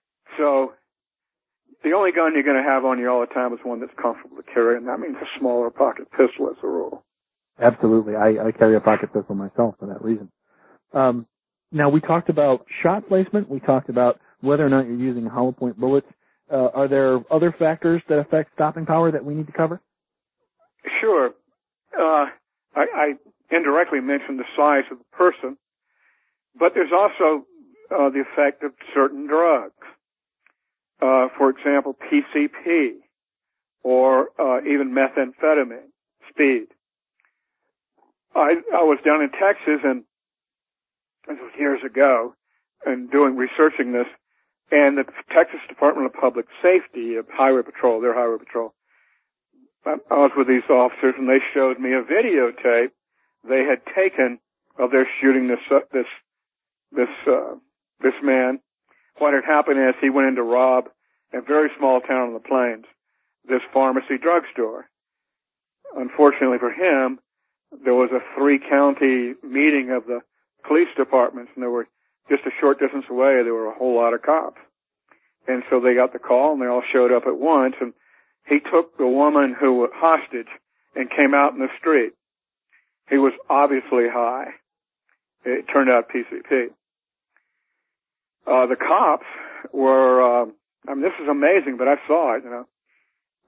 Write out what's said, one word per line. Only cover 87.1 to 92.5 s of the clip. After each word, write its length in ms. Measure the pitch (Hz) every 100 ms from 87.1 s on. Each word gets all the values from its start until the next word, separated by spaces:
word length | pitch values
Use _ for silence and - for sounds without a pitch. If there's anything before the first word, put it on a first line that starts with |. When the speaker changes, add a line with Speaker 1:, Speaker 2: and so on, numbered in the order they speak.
| _ _ _ _ _ _ _ _ _ _ _ _ _ -
Speaker 1:
Uh, 200 | 127 123
the 100 | -
cops 500 | - 185 190 151 - - - - -
were, 720 | 139 131 131 127 127 123 120
uh, 40 | 113 - _ _ -
I 60 |
mean, 80 | 135
this 100 | 180 -
is 60 | 151
amazing, 480 | 143 147 190 139 123
but 80 | 127
I 60 | 143 -
saw 300 | 160 143 113
it, 60 |
you 60 | 123